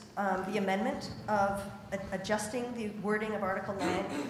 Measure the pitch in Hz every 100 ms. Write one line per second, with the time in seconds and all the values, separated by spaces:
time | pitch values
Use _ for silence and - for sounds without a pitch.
0 | - - 202 185 196 208 190 196 247 285
1 | - - - 208 196 202 202 - - 196
2 | - 185 202 214 214 254 247 226 208 202
3 | 196 214 214 208 190 196 202 196 190 185
4 | 196 147